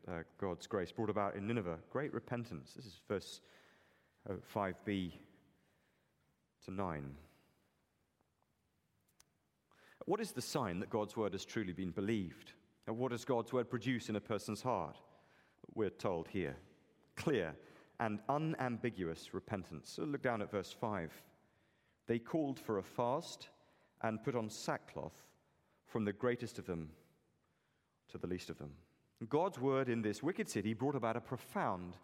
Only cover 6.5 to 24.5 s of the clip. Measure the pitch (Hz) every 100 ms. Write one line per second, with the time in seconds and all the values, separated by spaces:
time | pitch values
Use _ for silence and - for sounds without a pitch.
6.5 | _ - 95 92 76 69 71 - - _
7.5 | _ _ _ _ _ _ _ _ _ _
8.5 | _ _ _ _ _ _ - _ _ _
9.5 | _ _ - - - - 208 220 - -
10.5 | 151 110 87 - 113 104 117 104 92 -
11.5 | 117 92 85 92 92 101 113 87 - -
12.5 | - - _ - 110 127 120 - 120 110
13.5 | 127 113 120 110 123 - 107 - 104 -
14.5 | 104 127 107 76 - - - - - _
15.5 | _ - - 101 - 110 85 82 101 76
16.5 | 69 - - _ _ - - - 127 80
17.5 | 78 - - - - 110 104 - 147 156
18.5 | - 127 113 123 98 85 82 - 95 -
19.5 | 101 85 76 - - 160 139 127 113 98
20.5 | 104 90 - 117 101 80 - - - _
21.5 | _ _ _ _ _ - 117 117 165 143
22.5 | 131 - 101 95 - 120 143 - - -
23.5 | - _ _ _ _ 113 110 139 120 110